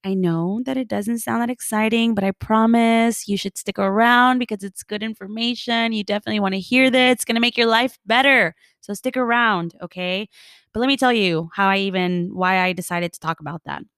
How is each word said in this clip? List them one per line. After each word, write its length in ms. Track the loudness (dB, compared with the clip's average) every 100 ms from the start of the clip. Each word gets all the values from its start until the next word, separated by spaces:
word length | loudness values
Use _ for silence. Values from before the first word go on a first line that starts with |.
| -2
I 80 |
know 480 | -2 0 0 -2 -4
that 140 | -4 -4
it 100 | -4
doesn't 300 | -4 -4 -4
sound 240 | -2 -2
that 80 | -2
exciting, 640 | -4 -4 0 2 2 2 0
but 80 |
I 80 | -2
promise 960 | -4 0 2 4 4 4 4 2 0 -4
you 80 | -4
should 220 | -4 -8
stick 200 | -10 -2
around 640 | 0 2 4 6 4 2
because 240 | -2 -6
it's 180 | -8 -14
good 220 | -10 -8
information. 880 | -8 -10 -12 -6 -6 -4 -4 -2 0
You 140 | -2 -2
definitely 340 | -4 -2 -2
wanna 160 | 0 -2
hear 340 | 0 2 4
this. 220 | 4 4
It's 140 | 2 0
gonna 160 | 0
make 160 | 0 0
your 100 | 2
life 320 | 2 0 -6 -2
better. 500 | 2 4 4 2 -4 _ _
So 140 | -14
stick 240 | -6 -4 -2
around, 580 | 0 2 2 0 -2 -8
okay? 480 | -14 -8 -6 -6 -8 _ -20 -20 _
But 80 | -4
let 80 | -2
me 80 | 2
tell 160 | 2
you 380 | 2 2 0 -4
how 140 | 0 2
I 120 | 2
even, 500 | 0 -2 0 -2 -4
why 260 | -2 0 2
I 100 | 0
decided 400 | -2 -6 -4 -6
to 80 | -6
talk 220 | -8 -6
about 240 | -8 -12 -12
that. 160 | -14 -14